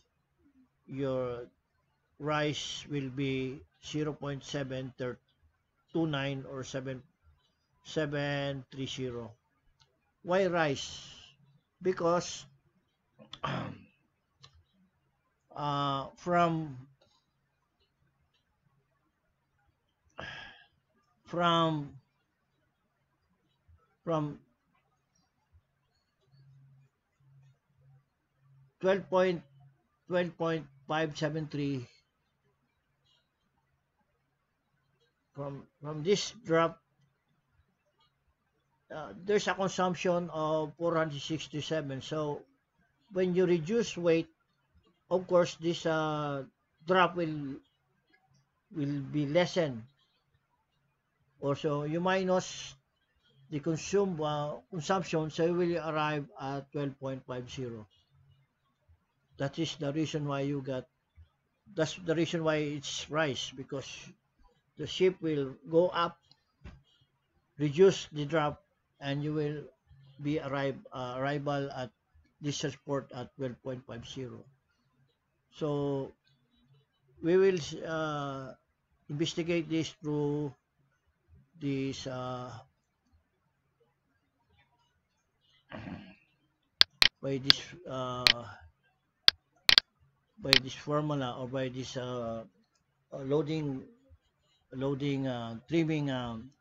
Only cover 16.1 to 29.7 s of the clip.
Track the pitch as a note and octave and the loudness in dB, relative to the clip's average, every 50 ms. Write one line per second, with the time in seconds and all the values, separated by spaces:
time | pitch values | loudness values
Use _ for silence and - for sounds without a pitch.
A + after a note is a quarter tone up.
16.1 | - - - F3 F3 F3 E3+ E3 E3 D#3+ D#3 D3 B2+ B2+ C3 C#3 - _ _ _ | -12 -6 0 2 4 6 6 6 4 0 -2 -4 -8 -12 -16 -18 -20 _ _ _
17.1 | _ _ _ _ _ _ _ _ _ _ _ _ _ _ _ _ _ _ _ _ | _ _ _ _ _ _ _ _ _ _ _ _ _ _ _ _ _ _ _ _
18.1 | _ _ _ _ _ _ _ _ _ _ _ _ _ _ _ _ _ _ _ _ | _ _ _ _ _ _ _ _ _ _ _ _ _ _ _ _ _ _ _ _
19.1 | _ _ _ _ _ _ _ _ _ _ _ _ _ _ _ _ _ _ _ _ | _ _ _ _ _ _ _ _ _ _ _ _ _ _ _ _ _ _ _ _
20.1 | _ - - - - - - - - - - _ _ _ _ _ _ _ _ _ | _ -12 -12 -12 -12 -14 -14 -16 -20 -20 -20 _ _ _ _ _ _ _ _ _
21.1 | _ _ _ - E3 E3+ F3 E3+ E3+ E3 E3 D#3+ D#3 D3 C#3+ C#3 - C3 - _ | _ _ _ -4 0 4 6 6 6 6 6 4 4 0 -2 -6 -10 -16 -20 _
22.1 | _ _ _ _ _ _ _ _ _ _ _ _ _ _ _ _ _ _ _ _ | _ _ _ _ _ _ _ _ _ _ _ _ _ _ _ _ _ _ _ _
23.1 | _ _ _ _ _ _ _ _ _ _ _ - - - _ _ _ _ - E3+ | _ _ _ _ _ _ _ _ _ _ _ -20 -20 -20 _ _ _ _ -2 0
24.1 | D#3+ D#3 D3+ D3 C#3 - - _ _ _ _ _ _ _ _ _ _ _ _ _ | 0 0 0 -2 -4 -10 -16 _ _ _ _ _ _ _ _ _ _ _ _ _
25.1 | _ _ _ _ _ _ _ _ - - _ _ _ _ _ _ _ _ _ _ | _ _ _ _ _ _ _ _ -20 -20 _ _ _ _ _ _ _ _ _ _
26.1 | _ _ _ C3+ C3+ C3+ C3+ C3+ C3+ C3+ C3+ C3+ C#3 C3+ C3+ C3+ _ _ _ _ | _ _ _ _ -20 -20 -20 -20 -20 -20 -20 -20 -20 -20 -20 _ _ _ _ _
27.1 | _ _ C3+ C3+ C3+ C3+ C3+ C3+ _ _ _ _ _ _ C3+ C3+ C3+ C3+ _ _ | _ _ _ -20 -20 -20 -20 -20 _ _ _ _ _ _ _ -20 -20 -20 _ _
28.1 | _ _ _ _ _ _ _ _ - - - - _ - F#3 F#3+ G3 F#3 F3 - | _ _ _ _ _ _ _ _ -20 -20 -20 -20 _ 0 2 2 2 2 2 2
29.1 | F#3+ F#3 F#3 F#3 F3 D#3+ - - - - - - | 4 4 4 4 2 -2 -6 -12 -20 -20 -20 -20